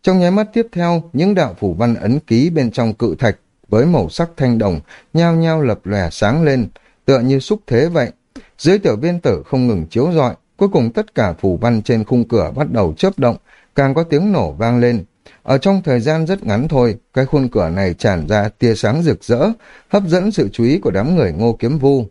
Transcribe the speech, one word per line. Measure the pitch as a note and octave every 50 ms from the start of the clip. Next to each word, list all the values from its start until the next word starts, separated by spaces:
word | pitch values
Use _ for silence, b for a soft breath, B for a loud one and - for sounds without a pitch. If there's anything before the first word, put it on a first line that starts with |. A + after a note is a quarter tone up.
Trong | _ - F#3 F#3
nháy | F3+ F3
mắt | F#3 G3+ G#3+ G#3+
tiếp | - A#3 A3+ A3+
theo, | - F3 E3+ E3+ F3 E3 D#3+ E3
những | - C3 E3 G3 G#3
đạo | F#3 D#3 A#2 F2+ -
phủ | - F#2+ E2+
văn | E2 A#2 A#2+ A#2
ấn | - - G#2 B2 D3
ký | - - A2+ A#2 C3+ E3+
bên | E3 D#3 C3 A#2
trong | G2+ - A#2+ A2+ G#2
cự | _ A#2+ A2 D#2+
thạch | - B2+ A2 F#2+ _ _ _ _ _ _ _
với | G#2 A2 B2+
màu | E3+ F3 C#3+ F#2 D2+
sắc | - - E3+ E3 -
thanh | - D3 B2+ A#2+ A2
đồng | A2 G2+ F2 D2 B B B B B B
nhao | _ D#3+ E3+ E3+ E3
nhao | E3 E3 E3 D#3+ D#3+
lập | D3 B2 G#2 - _
lòe | F2+ G#2 G2+ F#2 E2
sáng | - - G#2+ G2+ B2 D#3
lên, | E3 D3 C3+ B2+ A#2 - b b b b b b _
tựa | - C#3 B2+
như | A#2 C3 C#3 C3+
xúc | C3 - G#3 G#3+ _
thế | - A#2+ A2+ C#3+ E3+
vậy. | F3 D#3+ B2 A2+ - _ _ _ B B B B B _
Dưới | - D3 F#3+ G#3+
tiểu | G3 E3 A2+
viên | G#2 C3 E3+ F3 F3
tử | - C3 G2+ D#2 C#2
không | - - C3 B2+
ngừng | B2 A2 F2+ D#2 D#2
chiếu | - A2+ C3 E3+
rọi, | F3 D#3+ C3+ A#2+ - - _ _ _
cuối | - G3 G3+
cùng | G3 E3+ A#2+ A2+
tất | A#2 - G#3+ - _
cả | - A2+ F#2+
phủ | D#2+ - - G2 F2+
văn | E2 - A#2+ A#2 A2
trên | G#2 - B2 A2 G#2+
khung | - B2+ B2 A#2 -
cửa | - A2 E2+ D#2 -
bắt | B2+ D3+ -
đầu | D#3 A#2 G2 E2 D#2
chớp | - - F#3+ F#3+ -
động, | C3+ A#2+ G#2+ - b b b b b b b
càng | - C#3 C3+ C3+
có | D#3
tiếng | E3 E3 D#3 C#3+ F3+ G#3+
nổ | G3+ D#3 G2+ D#2+
vang | C#2 D2+ A2 A#2 A#2+ A#2+
lên. | A#2+ B2 A#2+ A2 - _ _ _ b b b b
Ở | b - C3+ C3+
trong | - G3 G3 F#3+
thời | F#3 D#3 C3 A#2+
gian | A2 C#3+ D#3 D#3+ D#3+
rất | D#3 G3 F#3+ -
ngắn | G#2+ G2+ G#2 C3+ D#3+
thôi, | D#3+ C3+ B2 A#2 G2+ - _ _ _
cái | C3 C3
khuôn | C3 - C#3+ C3+ B2
cửa | - A2+ F2+ D#2+
này | E2 F#2+ G2 F#2 E2+
tràn | - - A2 G2 E2+ D2+ D2+
ra | G#2+ G#2+ G2+ G#2+
tia | - _ - A#2 A2+
sáng | G2 - A2 A2+ D#3
rực | E3+ D#3+ A2 - -
rỡ, | - - A#2+ D3 G#3 A3+ B B B B B B B
hấp | - G3+ G3+
dẫn | E3+ D#3+ F#3 F#3 G#3+
sự | G#3+ - C3 G2+
chú | - - A#2
ý | A#2+ D3 G3
của | G3 B2+
đám | F2+ F#2+ G#2 C#3+ F#3
người | E3+ C3 F#2
Ngô | D2+ D#2+ A2 A#2 A2+ -
Kiếm | - A#2 D3 D#3
Vu. | B2+ C#3 C#3+ C3+ A2+ G2